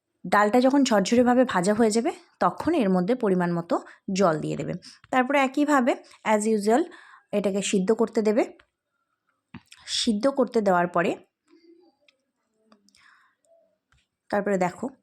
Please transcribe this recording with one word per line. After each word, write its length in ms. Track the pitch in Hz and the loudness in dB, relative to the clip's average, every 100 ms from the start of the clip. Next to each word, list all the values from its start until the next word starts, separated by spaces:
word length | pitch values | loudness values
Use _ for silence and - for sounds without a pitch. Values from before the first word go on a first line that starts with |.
| _ _ 180 | _ _ -2
ডালটা 340 | 208 208 247 | 0 2 4
যখন 240 | 262 285 | 4 2
ঝরঝরেভাবে 600 | 254 214 185 240 247 247 | 2 2 2 2 2 2
ভাজা 300 | 240 190 175 | 2 0 0
হয়ে 160 | 208 226 | 2 2
যাবে, 200 | 220 277 359 - _ | 0 -2 -6 -14 _
তখন 340 | 185 - 294 | -2 -2 -2
এর 140 | 339 196 | 0 2
মধ্যে 260 | 185 180 | 2 0
পরিমাণ 380 | 254 214 180 175 | -2 0 0 0
মতো 320 | 175 170 311 - - - | -4 -4 -4 -6 -14 -8
জল 280 | 185 185 156 | 0 0 0
দিয়ে 160 | 151 156 | -4 -6
দেবে। 160 | 151 170 - - _ | -8 -10 -12 -20 _
তারপরে 280 | 262 254 285 | -2 0 0
একইভাবে 580 | 262 277 285 285 247 370 - - | 0 0 0 2 0 -2 -8 -10
as 180 | - 214 | -2 -2
usual 400 | 214 220 202 240 359 - - - _ | 0 0 2 0 0 -8 -20 -20 _
এটাকে 300 | 208 202 202 | -4 -2 -4
সিদ্ধ 300 | 196 202 185 | -2 -2 0
করতে 300 | 220 226 - | 0 0 0
দেবে। 340 | 214 220 359 - _ _ _ _ _ _ _ _ _ - - - - | 0 0 -2 -6 _ _ _ _ _ _ _ _ _ -20 -20 -20 -10
সিদ্ধ 380 | - - 208 277 | -6 -2 -2 -2
করতে 320 | 269 247 226 | 0 -2 0
দেওয়ার 280 | 196 180 175 | 2 2 2
পরে, 280 | 180 185 370 - _ _ _ _ - 330 _ _ _ _ _ _ 214 220 208 202 _ _ _ _ _ _ _ _ _ _ _ _ _ _ | 0 -2 -4 -12 _ _ _ _ -20 _ _ _ _ _ _ _ _ _ _ _ _ _ _ _ _ _ _ _ _ _ _ _ _ _
তারপরে 280 | 208 196 190 | -4 -2 -2
দেখো, 300 | 180 - - - | -2 -4 -12 -14